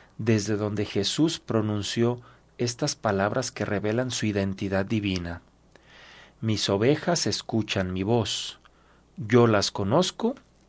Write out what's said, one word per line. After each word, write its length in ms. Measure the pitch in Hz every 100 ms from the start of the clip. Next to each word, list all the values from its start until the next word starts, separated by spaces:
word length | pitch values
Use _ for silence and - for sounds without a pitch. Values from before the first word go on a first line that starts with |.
| - -
desde 380 | 113 110 98 104
donde 300 | 104 98 101
Jesús 560 | 107 98 - 160 -
pronunció 800 | - 113 107 104 98 - 117 120 - - _ -
estas 380 | 120 - 147 -
palabras 560 | 113 98 101 113 123
que 140 | - 98
revelan 460 | 101 107 113 127
su 160 | 120 107
identidad 580 | 101 98 95 101 95 98
divina. 560 | 113 101 92 85 85 - _ _ - - - - - - _
"Mis 300 | 113 104 -
ovejas 580 | 101 117 151 - 175 113
escuchan 640 | 98 - 113 107 - 92
mi 120 | 92
voz, 580 | 95 120 101 - - - - _ _ _ _ -
yo 280 | 110 120 117
las 260 | 104 98
conozco 640 | - 98 139 180 - 220 277 - _